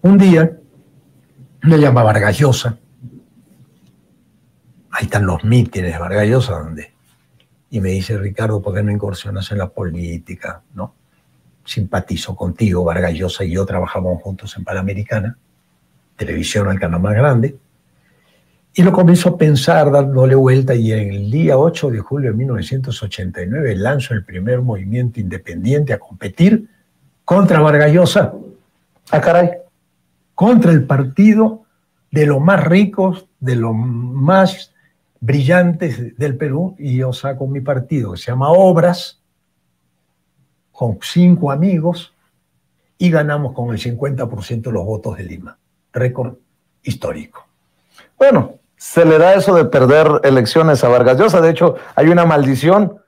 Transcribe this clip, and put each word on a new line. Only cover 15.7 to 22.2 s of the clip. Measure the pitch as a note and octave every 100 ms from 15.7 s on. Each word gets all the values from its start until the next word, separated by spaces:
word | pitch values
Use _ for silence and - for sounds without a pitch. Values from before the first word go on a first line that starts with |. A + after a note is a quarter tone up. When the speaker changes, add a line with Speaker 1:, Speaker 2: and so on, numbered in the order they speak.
| _ _ _ _ _
Speaker 1:
televisión | F#2 E2 E2 G#2+ G2
al | F#2+
canal | F2 E2+
más | G2
grande". | G#2+ D3 B2 C3 - _ _ _ _ _ _ _ _ _ _ _ -
Y |
lo | F#3
comienzo | F3+ F3 E3+ F3+
a | F3
pensar, | D#3 C#3+ - E3 D3
dándole | C#3+ C3+ C3 C3
vuelta, | C3 C3 C3 C3
y | A#2+ A2
en | G#2+ G2+
el | G2 G2+
día | C3+ E3 C3
ocho | D#3+ E3 D3
de | A2+
julio | F#2 C#3